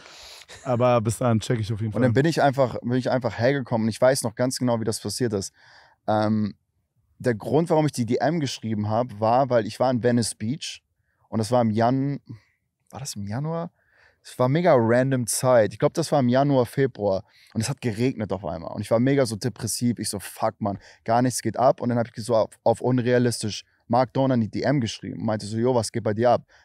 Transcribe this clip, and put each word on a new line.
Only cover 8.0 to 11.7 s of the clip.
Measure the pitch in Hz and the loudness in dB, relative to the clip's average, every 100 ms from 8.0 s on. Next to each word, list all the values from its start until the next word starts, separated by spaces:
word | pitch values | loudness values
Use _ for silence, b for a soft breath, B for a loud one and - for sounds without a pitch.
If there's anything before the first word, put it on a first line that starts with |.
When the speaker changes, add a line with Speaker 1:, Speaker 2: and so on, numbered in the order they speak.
| 110 | -2
Speaker 2:
D | 120 | 0
M | 135 170 | 0 -2
geschrieben | 135 - 110 107 104 | -4 -6 -6 -4 -2
hab, | 110 123 104 | -2 -2 -2
war, | 110 123 135 | 0 2 2
weil | 123 110 | 0 0
ich | - | -2
war | 127 | 0
in | 123 | 0
Venice | 120 120 107 - | 2 0 0 -4
Beach | 107 143 - - _ _ _ _ _ | -8 -8 -10 -16 _ _ _ _ _
und | 113 | -6
das | 107 | 0
war | 123 | 2
im | 113 | 2